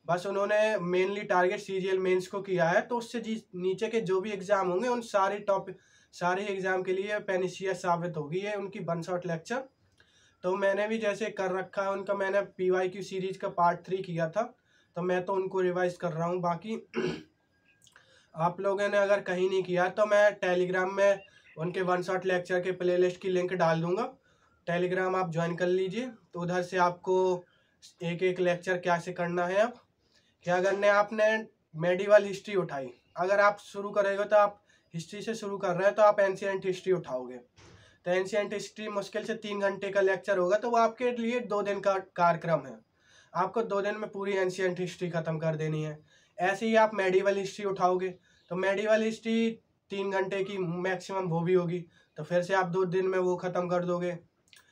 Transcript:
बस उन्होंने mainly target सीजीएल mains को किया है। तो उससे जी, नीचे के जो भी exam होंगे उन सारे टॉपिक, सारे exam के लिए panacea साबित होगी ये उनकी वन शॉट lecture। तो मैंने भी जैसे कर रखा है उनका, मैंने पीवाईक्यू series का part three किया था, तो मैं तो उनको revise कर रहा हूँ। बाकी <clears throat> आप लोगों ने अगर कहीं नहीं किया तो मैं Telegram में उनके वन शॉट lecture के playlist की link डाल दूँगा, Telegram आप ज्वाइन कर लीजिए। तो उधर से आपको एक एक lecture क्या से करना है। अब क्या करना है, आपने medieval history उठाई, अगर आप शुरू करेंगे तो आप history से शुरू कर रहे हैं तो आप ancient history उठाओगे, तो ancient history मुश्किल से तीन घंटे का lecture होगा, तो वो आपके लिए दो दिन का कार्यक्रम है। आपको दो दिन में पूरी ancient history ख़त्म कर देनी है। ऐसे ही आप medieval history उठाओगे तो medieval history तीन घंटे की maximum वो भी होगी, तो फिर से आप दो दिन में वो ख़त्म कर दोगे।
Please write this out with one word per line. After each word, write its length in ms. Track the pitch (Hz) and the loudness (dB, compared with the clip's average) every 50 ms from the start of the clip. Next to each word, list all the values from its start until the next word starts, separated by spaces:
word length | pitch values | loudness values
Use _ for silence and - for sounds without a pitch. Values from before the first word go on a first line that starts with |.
| _ | _
बस 200 | 156 170 180 175 | -2 -2 -2 -2
उन्होंने 340 | 202 202 196 202 202 214 214 214 220 220 185 175 | -2 -2 0 0 2 2 2 2 2 2 0 0
mainly 420 | 175 180 180 185 196 202 208 214 202 | 0 0 0 0 0 -2 -4 -2 0
target 300 | 190 180 180 185 208 - | 2 2 4 2 0 -2
सीजीएल 400 | - - 190 190 180 190 190 190 | -4 -6 -4 -4 -2 0 0 0
mains 280 | 185 185 185 185 180 | 2 2 2 2 0
को 140 | - - 196 | -4 -8 -8
किया 280 | 190 196 185 170 165 165 | -4 -2 0 2 4 4
है। 120 | 180 220 | 4 2
तो 160 | 240 - 247 | 2 0 -4
उससे 220 | 233 226 - - 233 | -6 -4 -6 -8 -6
जी, 220 | 202 220 220 220 - _ - | -6 -6 -6 -6 -8 _ -8
नीचे 320 | 180 180 185 190 190 220 | -4 -2 -2 -2 -2 -2
के 140 | 214 226 226 | -2 -2 -2
जो 180 | 185 170 190 190 | 0 0 0 0
भी 100 | 185 220 | 0 -2
exam 380 | 208 185 180 185 202 190 185 180 | -6 -6 -2 0 2 2 2 2
होंगे 180 | 175 190 240 | 0 0 0
उन 140 | 254 240 240 226 | 0 -2 -2 -2
सारे 340 | - - 202 190 196 202 202 | 0 0 2 2 2 0 -2
टॉपिक, 360 | 202 - 196 185 - 190 185 - _ _ _ _ _ _ - | 0 0 0 0 -2 -6 -12 -16 _ _ _ _ _ _ -8
सारे 320 | - 175 175 180 190 208 | -2 -2 0 0 0 -2
exam 380 | 214 196 190 185 190 185 185 185 | -4 -4 -2 -2 -2 -2 0 0
के 100 | 185 185 | -2 -2
लिए 260 | 190 196 208 208 208 | -2 -2 -2 -4 -4
panacea 520 | - 196 190 185 185 175 175 - 190 190 190 | -2 -2 -2 0 0 -2 -4 -4 -4 -4 -4
साबित 420 | 185 - 180 170 165 170 175 160 | -2 0 0 0 0 -2 -4 -6
होगी 220 | 160 147 143 165 190 | -6 -6 -4 -6 -4
ये 140 | 202 208 214 | -4 -4 -4
उनकी 240 | 202 202 190 196 208 | -6 -6 -8 -10 -8
वन 200 | 175 165 165 165 | -6 -4 -4 -4
शॉट 240 | 165 185 180 175 175 | -4 -4 -6 -4 -4
lecture। 380 | 175 165 160 - - 233 262 269 - _ _ _ _ _ _ _ _ _ _ _ _ _ _ - | -4 -6 -6 -6 -6 -6 -6 -6 -10 _ _ _ _ _ _ _ _ _ _ _ _ _ _ -2
तो 120 | 180 185 | -2 0
मैंने 320 | 196 196 196 196 196 208 | 2 2 2 2 2 0
भी 100 | 214 226 | 0 -2
जैसे 320 | 226 220 202 196 180 220 208 | -2 -2 -2 -2 -2 -4 -6
कर 200 | - - 190 185 | -4 -4 -4 -2
रखा 320 | 185 190 180 180 - 202 196 | -2 -4 -6 -6 -4 -4 -2
है 80 | 196 | -2
उनका, 220 | 196 202 196 202 202 | -2 -2 -2 -4 -2
मैंने 280 | 196 196 190 190 202 196 196 - | -2 0 0 0 0 0 -2 -4
पीवाईक्यू 460 | - 185 185 185 185 185 180 190 202 180 | -2 0 0 2 2 0 -2 -4 -8 -10
series 340 | - 190 190 185 190 185 | -8 -6 -6 -6 -6 -6
का 120 | - 196 190 | -6 -6 -4
part 340 | - 180 170 170 170 170 - | 0 2 2 2 2 0 -4
three 120 | - 185 190 | -6 -6 -6
किया 300 | 185 185 170 160 165 160 | -4 -4 -4 -2 -2 -2
था, 120 | 160 208 233 247 - _ _ _ _ _ _ _ - | -2 -2 -4 -4 -8 _ _ _ _ _ _ _ -8
तो 60 | 170 | -4
मैं 220 | 175 180 180 180 180 | -2 0 0 0 0
तो 80 | 196 196 | 0 -2
उनको 280 | 190 190 185 185 190 | -2 -2 -2 0 0
revise 340 | 185 180 175 180 185 175 175 | 0 0 2 0 0 0 -2
कर 140 | - 175 170 | -4 -4 -4
रहा 160 | 151 160 165 | -2 -2 -2
हूँ। 120 | 170 180 185 | -2 -2 -2
बाकी 340 | 170 175 170 170 - 220 226 - - - - | -2 -2 -2 -4 -6 -8 -10 -10 -10 -8 -6
<clears throat> 280 | - - - - - - _ _ _ _ _ _ _ _ _ _ _ _ _ - - _ _ _ _ _ _ - | -4 -4 -4 -4 -6 -12 _ _ _ _ _ _ _ _ _ _ _ _ _ -20 -20 _ _ _ _ _ _ -4
आप 240 | 165 160 175 175 185 | -2 -2 -2 -2 -2
लोगों 280 | 190 196 196 202 202 202 | -2 0 0 0 0 2
ने 80 | 202 | 2
अगर 240 | 202 196 196 202 202 | 2 4 4 4 2
कहीं 280 | 196 190 180 180 185 190 | 2 0 0 0 0 2
नहीं 140 | 190 190 180 | 2 0 0
किया 240 | 175 175 175 185 185 | 0 2 2 2 2
तो 140 | 185 220 208 | 2 2 2
मैं 340 | 208 202 208 208 208 202 - | 4 6 6 6 6 4 2
Telegram 540 | 196 180 180 180 180 175 185 185 185 190 196 | 0 2 2 2 2 0 0 0 0 0 2
में 260 | 196 196 202 196 196 - - _ _ _ - - | 4 4 4 4 2 -2 -12 _ _ _ -16 -10
उनके 240 | 151 160 175 175 196 180 | -6 -6 -4 -2 -2 0
वन 200 | 180 180 180 175 | 0 0 0 0
शॉट 220 | 196 185 180 175 | -2 -4 -2 0
lecture 340 | 190 180 180 180 - 185 180 | 0 0 0 0 -2 -2 -2
के 100 | 180 190 180 | 0 -2 -4
playlist 480 | 180 180 180 180 180 185 180 180 - | -2 0 2 4 4 4 2 0 -2
की 80 | - 190 | -2 -2
link 240 | 185 180 180 180 185 | 0 0 0 0 0
डाल 260 | 175 170 165 165 165 | 2 2 4 4 2
दूँगा, 280 | 165 170 180 214 254 269 - - _ _ _ _ _ _ _ _ _ | 0 0 0 -2 -2 -4 -8 -14 _ _ _ _ _ _ _ _ _
Telegram 480 | - 170 175 180 175 185 185 190 185 185 | -4 -2 0 0 0 0 0 0 0 0
आप 160 | 185 185 170 | 0 -2 -2
ज्वाइन 240 | 156 165 170 170 175 | -2 -2 -2 -2 -2
कर 120 | 165 180 | 0 0
लीजिए। 400 | 180 185 185 190 185 185 226 262 254 226 - _ _ - | 2 2 2 0 -2 -2 -4 -6 -6 -10 -14 _ _ -10
तो 80 | 175 | -6
उधर 200 | 170 170 180 180 175 | -4 -2 -2 -2 -2
से 140 | 175 196 185 | 0 2 2
आपको 640 | 175 175 175 175 - 185 185 185 185 185 180 175 175 _ _ _ _ _ _ _ - - _ - 175 | 2 2 2 -2 -2 0 2 4 4 2 0 -2 -6 _ _ _ _ _ _ _ -20 -20 _ -8 -6
एक 200 | 165 175 165 185 | -6 -2 0 0
एक 160 | 185 180 185 | 0 0 2
lecture 380 | 180 175 175 175 - 190 185 175 | 2 0 0 0 -2 -2 -2 0
क्या 180 | 180 180 170 170 | 0 0 0 0
से 140 | 170 185 175 | 0 -4 -6
करना 320 | - 175 170 175 175 175 | -4 -4 -2 -2 -2 -2
है। 120 | 180 185 | 2 2
अब 160 | 202 220 240 240 - _ _ _ _ _ _ _ _ _ _ _ _ - | 2 2 2 -2 -8 _ _ _ _ _ _ _ _ _ _ _ _ -2
क्या 160 | 175 175 185 | 0 0 2
करना 260 | 180 196 196 202 208 | 2 2 2 2 4
है, 60 | 202 202 | 4 6
आपने 520 | 208 208 208 226 220 214 214 220 220 220 - _ _ _ _ - | 4 4 2 2 2 2 4 2 0 -2 -8 _ _ _ _ -6
medieval 480 | 156 165 175 185 180 202 202 214 208 202 | -2 0 2 2 2 6 8 8 8 8
history 300 | 202 185 190 - 208 208 | 4 -4 -8 -6 -4 -2
उठाई, 320 | 185 170 160 143 139 135 120 - _ _ _ - | -2 -2 -2 -4 -8 -10 -10 -14 _ _ _ -6
अगर 220 | 160 175 190 202 202 | -2 0 2 4 4
आप 160 | 202 208 202 202 | 4 4 4 0
शुरू 280 | - - - 202 202 202 | -6 -14 -10 -10 -8 -2
करेंगे 320 | 208 214 196 196 196 196 208 | 0 0 2 2 0 -2 0
तो 100 | 208 214 | 4 6
आप 220 | 208 202 208 208 - _ _ _ _ _ _ - | 6 6 4 2 -4 _ _ _ _ _ _ -12
history 280 | 165 160 - 208 202 | -12 -10 -10 -12 -8
से 120 | 185 226 220 | -6 -6 -6
शुरू 220 | 220 214 202 202 | -6 -6 -6 -6
कर 180 | 185 196 185 175 | -4 -2 -2 0
रहे 100 | 170 190 | 2 2
हैं 100 | 202 202 | 2 6
तो 60 | 220 214 | 6 6
आप 160 | 208 208 208 | 6 6 6
ancient 460 | 196 196 190 190 202 196 190 190 190 | 4 2 0 -2 -2 -4 -4 -2 -2
history 260 | 190 175 - - 190 185 | -4 -4 -2 0 0 0
उठाओगे, 440 | 165 160 - 131 127 127 123 127 123 - _ _ - - - - - - - _ _ - | 0 0 -4 -8 -8 -8 -10 -14 -16 -18 _ _ -20 -20 -20 -20 -20 -20 -20 _ _ -4
तो 60 | 175 | -2
ancient 420 | 180 185 190 185 220 208 202 202 214 | 0 0 0 0 0 -2 -2 -2 -4
history 340 | 202 196 - - - 214 214 | -8 -8 -10 -12 -10 -10 -6
मुश्किल 340 | 208 202 196 - - 208 208 | -6 -6 -6 -4 -6 -6 -4
से 100 | - 220 | -4 -6
तीन 240 | - - 208 202 202 | -6 -6 -6 -2 0
घंटे 300 | 202 196 196 196 208 196 | 0 0 0 -2 -4 -2
का 120 | 196 202 | 2 4
lecture 360 | 190 190 190 180 - 208 196 | 4 4 2 0 0 0 2
होगा, 200 | 185 180 180 202 | 2 4 4 2
तो 120 | 214 226 240 | 2 2 2
वो 80 | 233 | 4
आपके 340 | 226 226 220 226 - 254 247 233 | 4 4 4 2 0 -2 -2 0
लिए 260 | 233 226 226 247 247 | 0 -2 0 0 -2
दो 200 | 208 185 208 202 202 | -2 -2 -2 -2 0
दिन 160 | 202 202 196 | -2 -2 0
का 140 | 196 202 190 190 190 - - | 2 2 2 0 -2 -4 0
कार्यक्रम 500 | - 175 170 170 156 170 165 160 147 135 | 4 4 4 4 2 0 0 0 0 -2
है। 100 | 131 117 - _ _ _ _ _ _ _ - _ _ - | -6 -14 -18 _ _ _ _ _ _ _ -20 _ _ -2
आपको 280 | 165 185 185 - 233 226 | -2 -2 0 0 -2 -2
दो 180 | 185 202 202 | 0 0 0
दिन 160 | 196 202 214 | 0 -2 -4
में 120 | 214 214 208 | -4 -8 -8
पूरी 220 | - 196 196 202 196 | -8 -6 -4 -2 0
ancient 460 | 190 190 180 180 196 190 180 175 180 | 0 0 0 0 0 -2 -2 -2 -2
history 300 | 185 170 - - 180 170 | -6 -6 -6 -6 -6 -4
ख़त्म 280 | 170 170 160 165 160 156 | -4 -4 -2 -4 -4 -2
कर 160 | 160 160 156 | -2 -2 -2
देनी 280 | 151 156 156 156 156 156 | -2 -2 -2 -2 -2 -4
है। 140 | 151 151 - - _ _ _ _ _ _ | -6 -8 -10 -16 _ _ _ _ _ _
ऐसे 280 | - 175 190 196 190 226 | -2 0 0 0 0 0
ही 100 | 226 220 | 4 4
आप 160 | 220 220 214 220 | 6 6 4 2
medieval 440 | 202 190 185 185 190 202 202 196 | 0 2 4 4 4 4 4 2
history 280 | 196 190 190 - - 208 | 0 -2 -4 -6 -6 -4
उठाओगे 440 | 196 185 - 185 180 180 185 185 185 175 - _ _ _ _ _ - | -4 0 2 2 2 2 2 -2 -4 -6 -10 _ _ _ _ _ -8
तो 40 | 175 | -4
medieval 480 | 180 190 196 196 196 214 214 220 220 220 | -2 0 0 0 0 2 2 2 2 2
history 460 | 226 220 - - 226 226 226 226 226 226 - _ _ _ _ _ - | 0 -4 -4 -4 -2 0 0 0 0 -2 -6 _ _ _ _ _ -8
तीन 200 | 196 196 196 196 | -6 -4 -4 -2
घंटे 320 | 190 190 185 190 202 196 190 | 0 0 0 0 -2 -4 -4
की 140 | 202 202 | -4 -4
maximum 720 | 190 180 165 175 180 180 185 185 180 - - 196 190 185 170 | -4 -4 -4 -4 -4 -2 -4 -4 -4 -6 -6 -6 -4 -2 -2
वो 100 | 160 170 | -2 0
भी 120 | 170 175 185 | 2 2 2
होगी, 260 | 180 175 165 175 180 170 - _ _ _ _ _ | 2 2 0 -4 -6 -8 -12 _ _ _ _ _
तो 60 | - 156 | -14 -4
फिर 180 | - 175 180 175 | 0 0 0 2
से 100 | 175 190 | 2 2
आप 120 | 190 185 | 0 0
दो 160 | 175 170 190 190 | 2 0 0 0
दिन 200 | 180 175 190 185 | 0 0 0 0
में 100 | 185 190 185 | 0 0 0
वो 160 | 185 180 180 | 2 0 0
ख़त्म 300 | 175 180 180 175 180 180 175 | -2 -2 -4 -2 -2 -2 0
कर 160 | 180 175 175 | 0 0 0
दोगे। 320 | 175 175 175 175 175 170 170 - _ _ _ _ _ - - _ _ | 0 -2 -2 -2 -4 -6 -8 -12 _ _ _ _ _ -20 -20 _ _